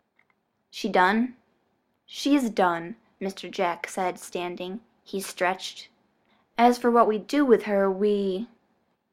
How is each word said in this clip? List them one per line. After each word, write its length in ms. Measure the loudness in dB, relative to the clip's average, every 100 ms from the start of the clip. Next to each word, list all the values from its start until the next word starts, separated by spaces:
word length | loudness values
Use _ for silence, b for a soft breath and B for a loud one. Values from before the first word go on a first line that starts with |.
| _ _ _ _ _ _ _
"She 200 | -10 -2
done?" 460 | 2 4 2 -2 -8 _ _ _ _ _ _ -18
"She's 460 | -4 2 2 2
done," 460 | 0 0 0 -8 -16 _ -10
Mister 300 | -10 -10 -10
Jack 380 | -4 -2 -4 -8
said, 320 | -6 -4 -6
standing. 600 | -10 -10 -8 -10 -10 -12 _ _
He 160 | -12 -10
stretched. 680 | -8 -4 -2 -2 -8 -16 -20 _ _ _ _ _ _ 4
"As 220 | 4 4
for 140 | 2
what 160 | 4 4
we 100 | 2
do 260 | -2 2
with 200 | 4 4
her, 260 | 4 0 2
we," 580 | 2 0 0 -2 -4 -8 _ _ _ _ _ _